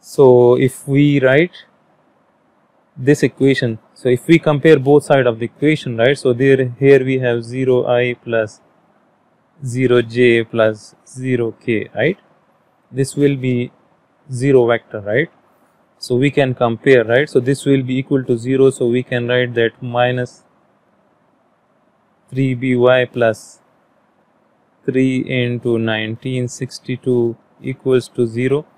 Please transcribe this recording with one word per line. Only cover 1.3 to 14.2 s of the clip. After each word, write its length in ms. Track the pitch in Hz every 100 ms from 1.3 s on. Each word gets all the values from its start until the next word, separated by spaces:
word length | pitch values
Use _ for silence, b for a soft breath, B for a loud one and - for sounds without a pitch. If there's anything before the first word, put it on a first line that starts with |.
| 135 175 - - _ _ _ _ _ _ _ _ _ _ _ _ -
this 260 | 131 147
equation, 560 | 139 - 135 131 123 113 _
so 140 | _ 127
if 180 | 127 -
we 140 | 165
compare 400 | 160 147 160 151
both 240 | 131 147
side 240 | - 143 123
of 100 | 113
the 60 |
equation, 520 | 117 _ 147 151 - 113
right, 220 | 120 143
so 140 | 131
there, 420 | 120 139 131 127 120
here 240 | 139 139
we 160 | 131 131
have 240 | 127 120
zero 420 | 117 127 131 123 -
I 280 | 123 123
plus 460 | 120 - 113 107 - _ _ _ _ _ _ _ _ _ _
zero 380 | 135 123 127 123
J 400 | 117 117 123 117
plus 540 | 113 117 110 107 - _ _
zero 460 | 131 131 123 117
K, 360 | 107 - 110 -
right, 240 | 104 127 196 _ _ _ _ _ _ _
this 240 | 127 135
will 220 | - 143 139
be 340 | 127 123 123 _ _ _ _ _